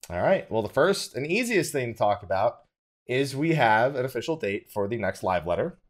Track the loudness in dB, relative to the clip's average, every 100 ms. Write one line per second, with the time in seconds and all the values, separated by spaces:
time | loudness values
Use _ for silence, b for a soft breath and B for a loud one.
0 | -8 -2 0 0 -2 -4 -2 2 2 2
1 | -4 -8 -4 -2 0 0 0 -2 -4 -2
2 | 0 0 -2 0 0 -2 _ _ _ _
3 | -4 -2 -2 -2 0 4 6 6 4 0
4 | -4 -4 -4 -4 -2 -4 -6 -4 -2 -2
5 | -4 -2 0 0 0 -2 -2 -6